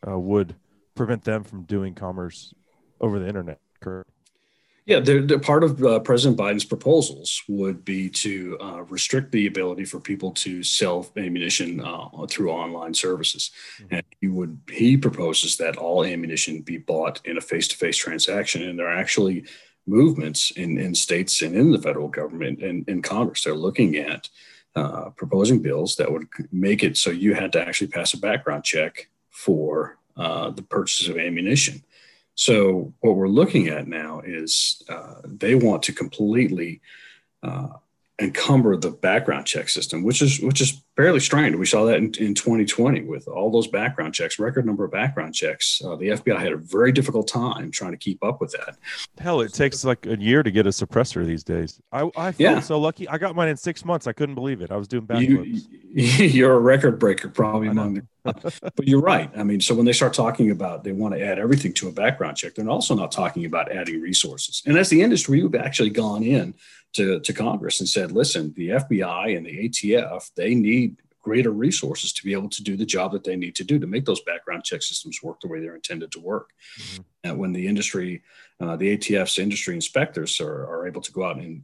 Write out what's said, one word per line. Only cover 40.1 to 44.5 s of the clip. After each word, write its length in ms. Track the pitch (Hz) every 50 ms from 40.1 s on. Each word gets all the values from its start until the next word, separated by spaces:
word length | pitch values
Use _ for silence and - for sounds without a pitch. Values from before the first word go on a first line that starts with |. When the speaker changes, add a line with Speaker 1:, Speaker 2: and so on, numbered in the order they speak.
| 131 - 147
Speaker 2:
is, 160 | 139 135 -
which 200 | - 120 139 -
is 220 | 135 135 - - _ _ _
fairly 240 | - 139 175 180 131
strange. 360 | - - - 143 151 117 78
We 120 | - 95 -
saw 180 | - 107 107
that 120 | 113 117 120
in, 140 | 110 110 107 -
in 140 | 110 104 98
twenty 320 | - - - 113 110 104
twenty 360 | 104 - - 117 120 110 85
with 260 | 76 82 78 65 - -
all 240 | - 87 98 110
those 160 | 110 117 113 -
background 480 | - 98 110 127 139 - 78 80 78
checks, 240 | - 85 80 - -
record 260 | 104 117